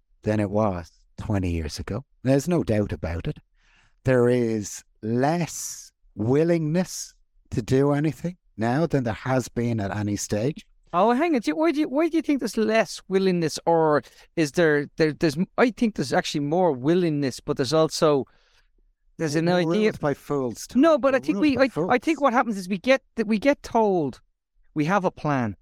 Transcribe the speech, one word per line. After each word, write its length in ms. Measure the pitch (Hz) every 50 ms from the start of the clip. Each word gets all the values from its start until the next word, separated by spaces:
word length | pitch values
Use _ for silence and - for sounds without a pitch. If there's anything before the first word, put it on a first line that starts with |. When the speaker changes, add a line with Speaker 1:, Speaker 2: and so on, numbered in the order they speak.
| _ _ _ _ -
Speaker 1:
than 160 | 107 107 107
it 100 | 104 95
was 400 | 101 104 110 104 92 87 80 - _ _ _ _ _ -
twenty 320 | - - 107 98 90 90
years 260 | 85 82 80 71 - -
ago. 260 | 90 - 95 113 - _ _ _ -
There's 240 | 123 135 143 135 165
no 160 | 180 156 -
doubt 300 | - 110 107 101 87 87
about 340 | 76 - 80 85 85 - 151
it. 100 | - - - _ _ _ _ _ _ _ _ _ _ _ -
There 220 | 135 131 123 120 120
is 560 | 123 123 120 113 113 110 101 - - - - _ _ _ -
less 880 | 107 117 123 131 147 165 175 165 - - - - - - - - - _ _ _ _ -
willingness 1000 | - 104 117 131 147 160 170 170 170 160 151 160 180 180 - - - - - - _ _ _ _ _ _ -
to 100 | - 135
do 300 | 110 - 127 135 139 143
anything 460 | 143 143 151 160 - - - 170 180 _ _ _ _ -
now 300 | 110 117 123 147 170 160
than 160 | - 139 123
there 100 | 117 101
has 340 | - - 127 131 131 117 -
been 320 | - 120 117 120 117 113
at 160 | 98 98 98
any 200 | 107 104 104 101
stage. 500 | 95 - - 110 104 110 139 160 - - _ _ _ _ _ -
Speaker 2:
Oh, 180 | 175 196 226
hang 240 | 240 254 320 349 311
on. 60 | 240
Do 100 | - 302
you, 40 | 302
why 160 | 320 311 339
do 100 | 277 294
you, 80 | 302 -
why 200 | 254 294 339 330
do 80 | 320 320
you 60 | -
think 160 | - 294 254
there's 180 | 277 208 - 226
less 460 | 214 214 220 226 196 - - - - -
willingness, 520 | 185 190 190 190 180 175 165 147 - - - 165
or 340 | 170 165 160 156 151 139 - - - - - _ -
is 180 | - 160 143 -
there, 360 | 180 170 156 147 143 147 - _ -
there, 160 | 160 156 143
there's, 240 | - - 160 139 156 185 - _ -
I 100 | 226 262
think 240 | 202 - 247 220 -
there's 180 | - 151 123
actually 300 | - 180 - - - 156
more 300 | 143 143 156 185 185 170
willingness, 680 | 139 123 123 147 170 190 175 165 151 143 143 131 - -
but 180 | - - 143 -
there's 160 | 139 120 151
also, 520 | 160 160 147 - - 170 156 147 135 117 - _ _ _ _ _ _ _ _ _ _ _ _ _ _ _ _ _ -
there's 180 | 165 151 143
an 100 | 165 160
Speaker 1:
We're 120 | 170 180 175
Speaker 2:
idea 240 | 170 160 175 214 214 214
Speaker 1:
ruled 100 | 139 -
by 140 | 156 147 135
fools, 500 | - - - 147 143 131 120 107 - - -
Tom. 140 | - 240
Speaker 2:
No, 160 | 294 330 311 285
but 160 | 220 269 262
I 40 | 254
Speaker 1:
We're 60 | -
Speaker 2:
think 120 | 311 302
Speaker 1:
ruled 240 | - 294 302 262 233
Speaker 2:
we, 80 | 269 254
Speaker 1:
by 140 | - 147
Speaker 2:
I, 140 | 165 185 247
I 20 | 254
think 180 | - 311 330 262
Speaker 1:
fools. 60 | 285
Speaker 2:
what 100 | 262 220
happens 240 | 254 262 233 208 202
is 100 | 180 180
we 120 | 208 180
get 240 | - 247 269 262 _ _ -
that, 120 | - 226 208
we 100 | 226 202
get 240 | - 277 285 -
told 600 | - - - 233 220 208 190 175 151 131 110 - _ _ _ _ _ _ _ _ _ _ -
we 120 | 156 147
have 200 | 156 196 202 180
a 60 | 180
plan, 440 | - - - 151 143 131 120 107 92 -